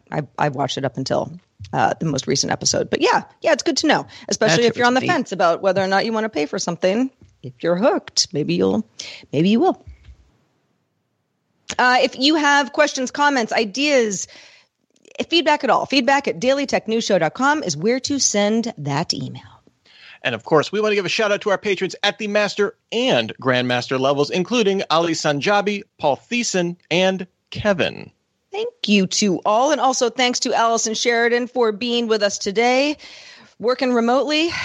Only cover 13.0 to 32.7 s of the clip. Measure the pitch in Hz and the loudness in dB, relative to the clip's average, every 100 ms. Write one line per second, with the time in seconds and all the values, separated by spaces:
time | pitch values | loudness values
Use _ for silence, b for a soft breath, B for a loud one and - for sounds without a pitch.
13 | 247 - 294 269 214 - 226 247 294 269 | -6 0 2 2 0 -2 -2 -2 2 2
14 | 220 185 - B B B B _ _ _ | 2 -2 -10 B B B B _ _ _
15 | - - - 339 302 294 254 165 151 269 | -20 -10 0 2 2 2 2 2 2 2
16 | 240 277 254 165 247 277 277 190 - 226 | 4 2 0 -2 0 0 0 -2 -2 -2
17 | - 185 156 - 269 302 185 147 208 262 | 0 2 0 0 0 0 -2 -2 -2 -2
18 | - 277 - 208 208 226 226 - 143 139 | -2 -2 0 2 2 0 -2 -6 -4 -2
19 | 180 - 127 123 - - _ _ B B | -2 -4 -6 -14 -20 -20 _ _ B B
20 | B B 131 110 - 156 135 202 214 202 | B B -6 -6 2 2 2 -2 0 0
21 | 170 - 214 202 214 185 208 185 185 - | -2 -2 0 0 0 -2 -2 -4 -4 -2
22 | 202 202 214 208 202 - 202 - - 220 | -4 -2 -2 0 0 0 -2 -4 -8 -2
23 | 254 135 113 - 131 123 123 123 - 131 | 2 2 0 -4 0 0 0 -2 -2 0
24 | 131 143 143 - 175 247 196 196 - 156 | 2 2 0 0 0 2 2 0 0 0
25 | 170 156 156 143 151 202 196 202 - - | 0 0 0 0 2 0 0 -4 -10 -4
26 | 151 131 - 240 226 185 175 175 - 165 | -2 -2 -2 -4 -2 -2 -2 -6 -2 0
27 | 190 190 185 _ _ - 214 175 90 - | 2 0 -8 _ _ -4 -2 0 -2 -4
28 | - _ _ _ _ 403 466 - - 208 | -16 _ _ _ _ -8 -8 -8 0 2
29 | 185 - 208 165 - 214 277 277 262 254 | 2 -2 -2 -2 0 2 2 2 0 0
30 | 240 247 247 247 254 - 226 226 226 214 | -2 0 0 0 -2 0 2 0 -2 -2
31 | 240 233 233 240 240 254 226 202 247 240 | 0 2 2 0 -2 -2 -2 -2 -4 -2
32 | 233 220 202 - 202 196 240 | 0 0 0 -2 -4 0 2